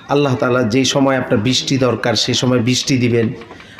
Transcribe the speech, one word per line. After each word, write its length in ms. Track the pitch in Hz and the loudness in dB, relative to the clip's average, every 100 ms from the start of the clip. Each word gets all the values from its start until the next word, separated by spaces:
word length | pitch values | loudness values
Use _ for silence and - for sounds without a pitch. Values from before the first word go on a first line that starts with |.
| - | -2
আল্লাহ 260 | 143 143 123 | 0 2 0
তাআলা 280 | 127 123 | 0 0
যেই 220 | 113 131 127 | 0 0 0
সময় 320 | 143 135 131 | 2 2 0
আপনার 220 | - 117 | 0 0
বৃষ্টি 380 | 120 127 - 131 | 0 -2 0 0
দরকার, 380 | 123 110 123 107 | 0 0 -2 -2
সেই 180 | - | -2
সময় 260 | 117 127 123 | 0 0 2
বৃষ্টি 380 | 113 123 - 131 | 2 0 0 0
দিবেন। 360 | 120 117 110 - - - - | 2 2 0 -4 -14 -20 -20